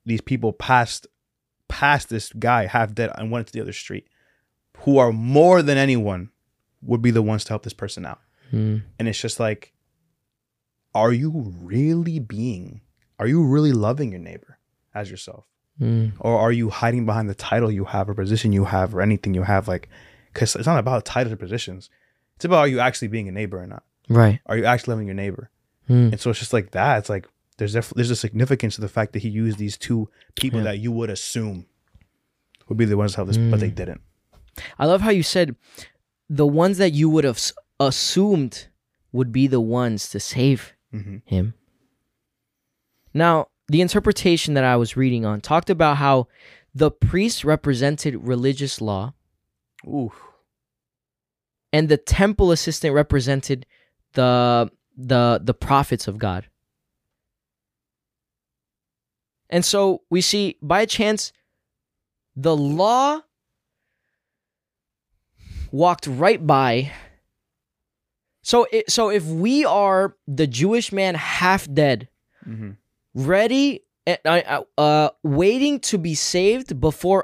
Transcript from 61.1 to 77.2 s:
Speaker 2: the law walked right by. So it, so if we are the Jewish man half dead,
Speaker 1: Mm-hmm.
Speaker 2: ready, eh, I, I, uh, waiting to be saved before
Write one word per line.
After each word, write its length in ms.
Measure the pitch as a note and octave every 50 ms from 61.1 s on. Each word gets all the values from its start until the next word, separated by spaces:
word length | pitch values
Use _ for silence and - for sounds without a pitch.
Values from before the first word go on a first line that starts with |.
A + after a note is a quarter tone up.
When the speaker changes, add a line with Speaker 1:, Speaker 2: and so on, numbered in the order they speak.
| G#3+ G#3 - - - _ _ _ _ _ _ _ _ _ _ _ _ _ _ _ _ _ _ _ _
Speaker 2:
the 200 | C3+ C3 E3 D#3+
law 640 | D3 C#3+ C#3 D3 D#3+ F#3+ G#3+ A#3+ B3+ C4+ C#4+ D4+ D#4 - _ _ _ _ _ _ _ _ _ _ _ _ _ _ _ _ _ _ _ _ _ _ _ _ _ _ _ _ _ _ _ _ _ _ _ _ _ _ _ _ _ _ _ - - - - - -
walked 360 | - C3+ E3+ F3+ F3 - -
right 380 | D3 C3 B2 D#3+ G3 A#3 - D#3+
by. 480 | C#3+ C#3 C3+ C3+ B2+ A#2 B2 C3+ C#3+ - - - - _ _ _ _ _ _ _ _ _ _ _ _ _ _ _ _ _ _ _ _ _ _ _ _ _ _
So 240 | _ - - A#3+ A3+ -
it, 180 | G#3+ A3+ G#3+ -
so 200 | - A#3+ A3+ G#3
if 140 | G#3+ G#3 D#3
we 380 | D#3 D#3+ D#3+ F3+ A#3 C4+ D4 D4+
are 520 | - E3+ G3+ G3+ G3 F#3+ F#3 G3 G3 - _ _
the 200 | - C#3 C3 D#3
Jewish 460 | C#3+ A#2 A#2 D3+ G3 A3+ A#3+ A3 -
man 220 | G3 G3 F#3+ F#3 F3
half 560 | D#3 - - - - F3 F#3 F#3+ F#3+ - D3+
dead, 360 | C#3 D3 D3+ C#3+ B2+ G#2 A#2+ - _ _ _ _ _ _ - -
Speaker 1:
Mm-hmm. 220 | A2+ A2 A2 G2+ G2 - _ _ _ _ _ _ -
Speaker 2:
ready, 720 | B2 C3 C#3+ F#3 G3 A3 A#3 B3+ C4+ C#4 C#4+ A#3+ - - _ _ _ _
eh, 120 | E3+ F3 - -
I, 400 | D#3 E3 F3 - - - - - - _
I, 40 | -
uh, 280 | D3+ D3+ D3+ D3+ D3+ - - _
waiting 560 | - D#3 C#3 D3 F3+ G3+ A#3 C4 C#4 D4 C#4+ C4+
to 180 | - - -
be 200 | F#3+ D#3+ E3+ D#3
saved 640 | D3 - - - F3+ F#3 G3+ A3+ B3+ C4 - D3+ B2+
before 420 | C3+ D#3+ D3 - - F3+ G3 F#3+